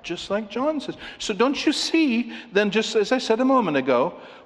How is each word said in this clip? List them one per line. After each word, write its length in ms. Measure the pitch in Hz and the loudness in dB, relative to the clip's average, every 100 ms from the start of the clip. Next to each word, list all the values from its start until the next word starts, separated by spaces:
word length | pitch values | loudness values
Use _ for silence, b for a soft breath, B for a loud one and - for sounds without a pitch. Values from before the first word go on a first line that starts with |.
just 280 | - 175 - | -10 -10 -4
like 180 | 202 214 | -4 -4
John 320 | 240 294 311 | -4 -4 -4
says. 160 | - 160 B B | -6 -12 B B
So 160 | - | -6
don't 320 | 196 247 285 311 | 0 0 2 0
you 60 | |
see, 600 | 285 - - 302 233 240 B B | 0 0 2 2 0 -2 B B
then, 180 | 190 208 | 0 2
just 240 | 214 220 | 0 0
as 160 | 220 202 | 0 2
I 80 | 254 | 0
said 220 | - 220 | 0 2
a 40 | |
moment 320 | 262 262 190 143 | 4 2 2 2
ago, 380 | 131 123 160 - B B | 2 2 2 -4 B B